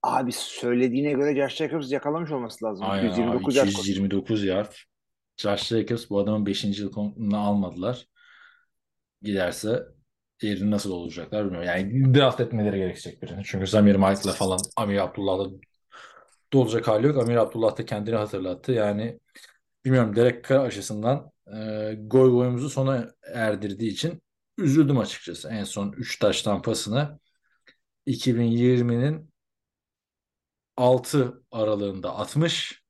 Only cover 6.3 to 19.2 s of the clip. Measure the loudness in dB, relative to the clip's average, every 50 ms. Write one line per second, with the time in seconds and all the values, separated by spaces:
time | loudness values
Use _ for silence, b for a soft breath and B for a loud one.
6.3 | 0 0 0 -2 -2 -2 -2 -4 -4 -4 -6 -8 -6 -6 -6 -6 -6 -6 -4 -2
7.3 | -2 0 0 0 0 0 0 -2 -4 -6 -6 -6 -6 -6 -10 _ b b b b
8.3 | b b b b b b b b b _ _ _ _ _ _ _ _ _ -8 -4
9.3 | -2 0 0 -2 -2 -4 -4 -2 -2 -2 -4 -8 -18 _ _ _ _ _ _ _
10.3 | _ _ -4 -4 -4 -2 0 0 0 0 -2 -4 -6 -6 -8 -10 -10 -12 -12 -6
11.3 | -4 -4 -4 -2 -4 -4 -4 -4 -2 -2 -2 -2 0 2 4 6 6 8 6 6
12.3 | 4 2 -2 -2 0 0 0 0 0 0 -2 -2 -4 -6 -12 -14 -14 _ -14 -12
13.3 | -10 -10 -10 -6 -4 -4 -2 2 4 6 8 8 8 8 6 4 4 2 0 -2
14.3 | -2 0 0 0 0 -2 -4 -6 -4 -4 -2 0 0 0 -2 -2 -4 -4 -2 -2
15.3 | 0 -2 -2 -4 -6 -14 -20 _ _ _ _ _ B B B B B B B B
16.3 | B B _ _ 4 4 4 4 2 -2 2 4 2 4 4 4 4 4 2 2
17.3 | 4 4 2 2 0 0 0 0 0 0 -6 -6 -4 -6 -4 -2 -2 -2 -2 -2
18.3 | -4 -6 -6 -6 -8 -8 -4 -2 0 0 2 0 0 -2 -4 -6 -8 -12